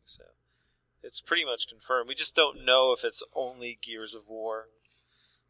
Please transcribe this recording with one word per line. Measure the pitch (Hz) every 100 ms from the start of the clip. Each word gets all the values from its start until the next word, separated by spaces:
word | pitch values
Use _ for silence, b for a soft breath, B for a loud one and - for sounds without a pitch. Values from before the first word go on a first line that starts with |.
So | - - 50 _ _ _ _ _ _ _
it's | 123 -
pretty | - 170
much | 147 117 -
confirmed. | 110 - 127 120
We |
just | 135 156 165
don't | 147 139
know | 127 131 131
if | 120
it's | 120 - -
only | 151 127 127 120 117
Gears | - 113 107
of | 110 104
War, | 110 110 110 110 _ _ b b b b b _